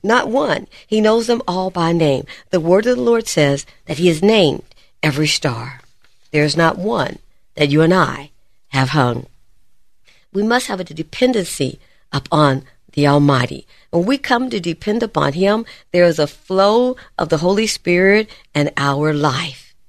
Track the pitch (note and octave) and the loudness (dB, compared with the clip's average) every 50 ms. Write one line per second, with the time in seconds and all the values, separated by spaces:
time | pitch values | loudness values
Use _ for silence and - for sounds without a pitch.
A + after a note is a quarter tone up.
0 | - G3+ A3+ B3+ - - A3 C#4 D4+ A#3+ D#3+ - - - - - - _ G#3+ G#3+ | 0 2 0 0 0 0 -2 -2 0 0 -2 -4 -6 -12 -20 -20 -8 _ 0 2
1 | G#3+ G#3+ A3 A#3 A3+ A3+ A#3+ A3+ - - F3 F#3 F#3 F#3+ F3+ F3+ E3 E3 E3+ E3+ | 2 4 2 2 0 0 -2 -2 -2 -4 -4 -4 -4 -4 -2 -2 0 0 2 2
2 | D#3+ D3 C3+ B2+ - - - - - _ - F3+ D#3 E3+ F3+ G3+ G#3+ B3 B3 A#3+ | 2 2 0 -2 -4 -10 -18 -20 -8 _ -4 -2 2 2 2 2 2 0 -2 0
3 | B3 A#3 A#3 A3+ A3+ - - E3+ D3 C#3 C#3 C#3 - - - _ _ - D3+ C#3 | 0 0 0 0 -2 -2 0 0 2 2 0 -2 -6 -14 -20 _ _ -10 -4 0
4 | F3 F3 D#3+ D#3 F#3 G#3 A3 G#3+ F3+ C#3+ - - - - - - - _ _ _ | 2 2 2 4 2 2 4 4 4 2 0 -4 -10 -18 -20 -20 -20 _ _ _
5 | - D#3 C3 C#3+ D#3 D3+ - - - C#3+ A#2 A2+ A#2 B2+ - - - - _ _ | -2 -2 0 0 -2 -2 -2 -2 -2 -4 -4 -6 -10 -14 -16 -20 -20 -20 _ _
6 | - - _ _ _ _ - D3+ D3 D3+ D3 E3 E3+ E3 - - F3+ G#3+ A#3 G3 | -20 -20 _ _ _ _ 0 0 0 2 2 2 2 2 0 0 -4 -4 -2 -2
7 | C3 - - - - - _ _ _ _ _ - D3 C#3+ C#3 D3+ D#3+ E3 F3+ F#3 | -4 -4 -8 -14 -20 -20 _ _ _ _ _ -2 0 2 4 4 4 4 4 2
8 | D#3+ - - - C#3+ D3+ - _ _ _ _ _ _ _ - C3+ C3+ C3 C#3 D3+ | 2 0 -2 -10 -14 -18 -20 _ _ _ _ _ _ _ -2 -2 -2 0 2 0
9 | B2+ B2 A#2 A#2+ - - - _ - - - - - - - - - - - _ | 0 0 -2 -4 -10 -14 -20 _ -20 -20 -20 -20 -20 -20 -20 -20 -20 -20 -20 _
10 | _ - _ _ _ _ - G3 G#3 A3 A#3 B3+ B3 - G#3 F#3 F3+ - G#3 D#3+ | _ -20 _ _ _ _ -4 -2 0 0 0 -2 -2 -4 -8 -8 -8 -10 -10 -12
11 | D#3 - - - B3+ B3+ B3 G#3+ F3 - - - C#3 B2+ - - - _ _ _ | -12 -12 -2 0 0 0 2 0 -4 -6 -4 -4 -4 -4 -4 -10 -20 _ _ _
12 | _ _ - C#3+ - - - D3+ D3+ C#3 C3+ C3 C3 - _ _ _ - - D3+ | _ _ -8 -6 -4 0 0 2 4 2 2 0 -6 -12 _ _ _ -10 -2 0
13 | C#3+ C#3+ C#3+ D3 D3 C#3+ C3+ B2+ B2 - - - - _ - - _ _ - E3+ | 2 4 4 4 4 4 2 2 0 -2 -6 -14 -14 _ -20 -20 _ _ -2 -2
14 | F3 G#3+ C#4 C4+ - - C4 A#3+ B3+ B3+ A#3 G3+ E3 F3 D#3+ _ - G#3 G#3 A#3 | 0 0 -2 -4 0 -2 -2 -2 -2 -4 -6 -6 -4 -6 -8 _ -4 -4 -2 -2
15 | A#3 A#3 - D3+ D3 C#3+ C#3 E3+ F#3+ G3 G#3 A3+ A3+ - - - _ _ - F3+ | -4 -4 -2 -2 -2 -2 0 0 0 2 0 0 -4 -8 -18 -20 _ _ 2 2
16 | F3 F3 D#3+ D#3+ D3 D3 - - _ - F#3+ F#3 G3 G3+ A3 A#3+ B3 B3+ B3+ - | 4 4 4 0 -2 -4 -4 -18 _ -4 0 2 4 4 4 2 0 0 -4 -6
17 | - - _ - E3+ - E3 D3+ D#3+ F3+ G3+ G#3 A3+ G#3+ - - _ F3+ F3 F3 | -14 -14 _ -8 -2 -2 -2 0 0 0 0 0 -2 -4 -6 -6 _ -2 0 2
18 | F#3+ F#3+ G3+ G#3+ A3 - - - _ _ _ D3 D3 - - - C#3+ C#3 C#3 C#3 | 4 4 2 2 0 -4 -12 -20 _ _ _ -2 -2 -2 -2 -2 -2 -2 -2 0
19 | D3+ D#3 D3+ D3 D3 D3 C3 D3 E3+ D3+ C3 - - - _ _ _ | -2 -2 0 0 0 -2 -2 -2 -8 -8 -12 -16 -20 -20 _ _ _